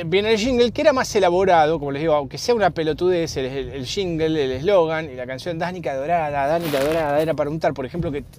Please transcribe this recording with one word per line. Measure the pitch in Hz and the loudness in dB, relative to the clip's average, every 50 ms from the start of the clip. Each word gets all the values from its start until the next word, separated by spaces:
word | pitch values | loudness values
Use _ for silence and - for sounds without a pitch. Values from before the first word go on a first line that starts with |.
| 170 | -4
viene | 160 180 196 208 220 | 0 0 2 4 2
el | 226 214 | 2 2
jingle, | 208 262 254 240 240 233 | 2 0 2 2 2 2
que | - - | 2 4
era | 302 320 | 4 4
más | 269 262 226 - - | 4 4 0 0 0
elaborado, | 214 185 175 175 185 196 190 180 160 151 151 165 156 | 2 2 4 4 4 4 6 6 6 6 4 2 -2
como | 143 139 | -2 -4
les | 139 139 | -4 -2
digo, | 156 165 | 0 2
aunque | 151 147 143 123 - | 2 0 0 -4 -10
sea | 143 - - 240 | -6 -2 0 2
una | 226 196 175 | 2 2 2
pelotudez, | - 165 160 156 151 151 175 185 180 170 165 151 - 147 | 2 0 -2 -2 -2 0 0 2 2 2 0 -2 -4 -6
el, | 131 | -6
el, | 127 135 139 131 123 | -4 -6 -6 -8 -8
el | 123 139 127 | -8 -10 -8
jingle, | 120 - 202 196 175 170 156 160 160 160 156 139 | -6 -4 -4 -4 -2 -2 -2 0 0 0 0 0
el | 131 | 0
eslogan | 131 131 147 196 208 185 165 160 160 156 160 151 | -2 -2 0 4 4 4 4 2 0 -4 -6 -8
y | 127 | -10
la | 127 123 | -10 -8
canción | 123 131 127 - 180 170 165 | -8 -8 -8 -6 -8 -6 -4
Danica | 175 175 185 185 156 156 139 | -6 -6 -6 -6 -6 -6 -4
Dorada, | 135 139 156 175 170 156 147 143 143 135 | -4 -2 0 0 0 0 -2 -2 0 0
Danica | 143 160 170 170 156 143 135 135 | 0 0 0 0 -2 -2 0 0
Dorada, | 151 160 165 160 147 143 151 | 0 0 0 0 2 2 2
era | 160 160 | 2 0
para | 156 143 147 147 | 0 -2 -2 -2
untar, | 156 160 170 170 | -2 -2 -2 -2
por | 139 139 131 | -2 -2 -8
ejemplo, | 120 156 175 170 170 | -6 -6 -4 -4 -4
que | 139 143 - - - | -4 -6 -8 -10 -20